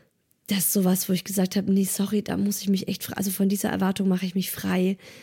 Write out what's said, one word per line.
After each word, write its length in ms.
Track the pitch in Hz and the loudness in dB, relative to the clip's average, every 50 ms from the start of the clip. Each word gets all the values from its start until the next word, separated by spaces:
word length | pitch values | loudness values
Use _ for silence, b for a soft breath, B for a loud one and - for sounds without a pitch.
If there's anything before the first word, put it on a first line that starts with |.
| B B B _ _ _ _ _ _ - | B B B _ _ _ _ _ _ -4
Das 100 | 202 196 | -2 0
ist 140 | - - | 0 2
sowas, 360 | - 202 185 180 185 185 - - | 2 2 4 4 2 2 2 0
wo 40 | |
ich 120 | 185 170 - | -2 -2 -2
gesagt 320 | 208 190 202 185 185 - | -2 0 0 0 2 0
habe, 160 | 202 196 196 | 0 0 2
nee, 120 | 190 196 190 | 2 2 2
sorry, 380 | 185 - - 196 208 214 208 | 0 0 -2 -2 0 0 -2
da 140 | 208 - - | -2 -2 -2
muss 240 | 190 202 202 202 - | 0 0 0 -2 -2
ich 80 | 196 196 | 0 0
mich 200 | 196 185 - - | 0 0 0 -4
echt 160 | 196 - - | -6 -6 -6
fre-, 120 | - - | -8 -6
also 140 | - 190 202 | -4 -4 -2
von 180 | 180 - 196 190 | 0 0 2 2
dieser 220 | 202 190 - - | 2 0 0 -2
Erwartung 380 | - 190 190 190 196 - 190 190 | 0 0 0 0 0 0 2 2
mache 180 | 185 180 190 | 2 0 -2
ich 80 | 185 175 | -2 -2
mich 160 | 196 185 - | -4 -4 -4
frei. 460 | - - - 190 185 185 185 190 196 B B B B B | -6 -6 -4 -2 0 2 2 2 0 B B B B B